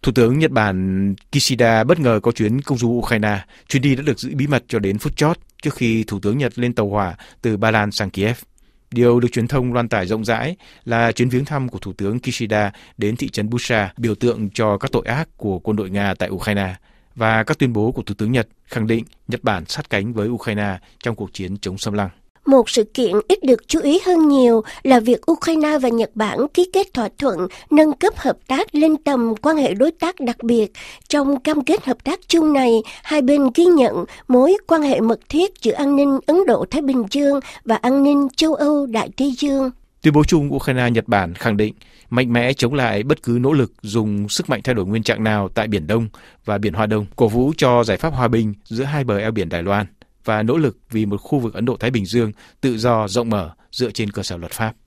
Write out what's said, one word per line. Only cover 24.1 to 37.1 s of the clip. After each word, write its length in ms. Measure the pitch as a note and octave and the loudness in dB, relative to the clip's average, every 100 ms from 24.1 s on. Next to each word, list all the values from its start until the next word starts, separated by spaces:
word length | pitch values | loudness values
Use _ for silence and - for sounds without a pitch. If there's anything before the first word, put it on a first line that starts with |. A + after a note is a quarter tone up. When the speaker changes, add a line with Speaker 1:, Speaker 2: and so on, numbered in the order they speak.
| F4 D#4 | 2 4
Speaker 2:
nhiều 360 | C#4 B3 A3+ - - | 4 4 4 -2 -6
là 160 | - B3+ | 4 4
việc 320 | A3 A#3+ - | 4 0 2
Ukraine 460 | E4 - D#4+ D4+ D4+ | 0 0 0 0 0
và 120 | B3+ | 0
Nhật 220 | A3+ A3 G#3+ | 0 -2 -2
Bản 320 | G#3 - C#4+ | -4 -2 0
ký 160 | - F4+ | 0 2
kết 140 | F#4+ G4+ | 0 0
thỏa 160 | C4 A3 _ | -4 -6 _
thuận 300 | C#4+ F3 F3+ - - | -4 -2 -6 -8 2
nâng 220 | D4+ D#4 | 4 4
cấp 200 | - G4 - | 4 -2 0
hợp 200 | C4 - - | -4 -4 -4
tác 280 | C4+ G#4+ D4 | -4 -2 2
lên 220 | D#4+ D#4 | 2 2
tầm 360 | D4 C4+ A3+ G#3+ | 0 0 0 0
quan 160 | D4 D#4+ | 0 2
hệ 160 | C4+ | 0
đối 180 | G3 D4 | 2 0
tác 280 | E4 E4 F#4 | 0 -6 -4
đặc 240 | B3 A#3+ | -6 -4
biệt. 280 | A#3 A#3+ G#3 - - - _ | 0 0 0 -6 -20 -20 _
Trong 300 | D4 C#4 C#4 | -2 0 0
cam 240 | D4 D#4 | 0 -2
kết 220 | C4 F#4+ - | 0 0 0
hợp 180 | B3 | -4
tác 160 | - F4+ - | -4 -6 0
chung 260 | E4+ D#4 | 2 4
này, 280 | C#4+ B3 A3+ A3 - | 4 4 2 0 -14
hai 180 | - D4+ | -2 0
bên 200 | B3+ D4 C4+ A#3+ | 4 4 4 4
ghi 100 | F4 | 6
nhận 400 | E4 A#3 C#3 E3 - - | 6 4 0 -8 -14 2
mối 300 | B3 C#4 G4+ - | 4 6 2 2
quan 140 | E4 | 2
hệ 200 | C#4+ B3+ | 2 2
mật 180 | A3 A3+ _ | 2 -2 _
thiết 220 | D4+ G4 - | 0 0 0
giữa 100 | A3 | -2
an 240 | - C#4 C#4 | 0 2 4
ninh 240 | C#4+ C4+ - | 4 2 2
Ấn 120 | E4 F#4 | 4 4
Độ-Thái 340 | A3 - D4 | 2 0 -2
Bình 220 | C#4 B3+ G3 | 0 0 -2